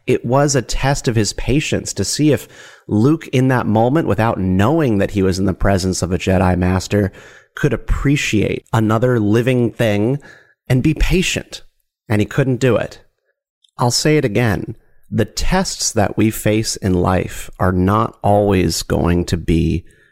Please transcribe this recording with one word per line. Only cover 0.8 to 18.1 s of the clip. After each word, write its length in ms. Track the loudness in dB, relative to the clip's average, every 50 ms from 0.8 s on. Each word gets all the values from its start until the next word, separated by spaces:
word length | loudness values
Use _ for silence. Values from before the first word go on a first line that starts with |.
| 0 0 -2 0 -2 -2
of 80 | 0
his 160 | 0 0 -2
patience 640 | -2 -4 -4 -2 -2 -2 -2 -2 -4 -4 -4 -6 -6
to 100 | -6 -6
see 300 | -4 -2 0 2 2 2
if 160 | 0 -2 -8 -18 -20 -20 -20 -20 -20 _ -2
Luke 400 | 0 2 4 2 2 0 -2 -2
in 180 | -2 0 2 2
that 180 | 2 0 0
moment, 440 | 0 2 2 2 2 2 0 0 0
without 320 | 0 0 0 0 0 0
knowing 560 | 0 0 2 2 2 2 2 2 0 0 0 0
that 140 | 0 0
he 120 | 0 0 0
was 160 | 0 0 0
in 60 | -2
the 80 | -2 -2
presence 480 | 0 0 0 2 2 0 -2 -2 -2
of 100 | -4 -4
a 60 | -4 -4
Jedi 400 | -2 0 0 2 2 2 2 2
Master, 560 | 0 0 0 -2 -2 -2 -2 0 0 -2 -4 -8 -18 -20 -20 -20 _ _ _
could 160 | -4 -2 -2
appreciate 960 | -2 -4 -2 -2 -2 0 2 0 0 0 0 -2 0 0 0 0 -2 -6 -6 _ -2
another 480 | 0 2 2 2 2 2 2 2 2
living 500 | 2 2 2 2 2 2 0 0 0 -2
thing 480 | -2 -2 -2 0 0 0 0 0 -2 -4 -6 -12 -20 -20 _ _ _ _ _ -2
and 160 | 0 0 2
be 100 | 0 0
patient. 680 | 2 0 0 2 0 0 -2 -4 -6 -8 -10 -14 -18 -18 -20 _ _ _ _ _ _ _ -2
And 100 | 0 0
he 60 | 0
couldn't 320 | 0 0 -2 0 0 0 0
do 180 | 2 2 2
it. 300 | 0 -2 -4 -8 -14 -20 _ _ _ _ _ _ _ _ _ _ _ _ _ _ -2
I'll 120 | -2 0
say 260 | 0 0 0 2 2 2
it 80 | 0
again. 500 | 0 0 0 0 0 0 -2 -4 -8 -12 -14 _ _ _ -20 -16 -6
The 140 | -4 -2 -2
tests 640 | -2 -4 -2 0 0 2 0 0 -2 -6 -6 -6 -2
that 260 | 2 2 2 2 2 2
we 140 | 0 0
face 460 | 0 0 -2 0 0 0 0 -2 -6 -4
in 180 | -2 0 0
life 560 | 2 2 2 2 0 0 -4 -8 -12 -14 -14 -6 -2
are 120 | 0 0
not 460 | 2 2 2 2 2 2 0 -2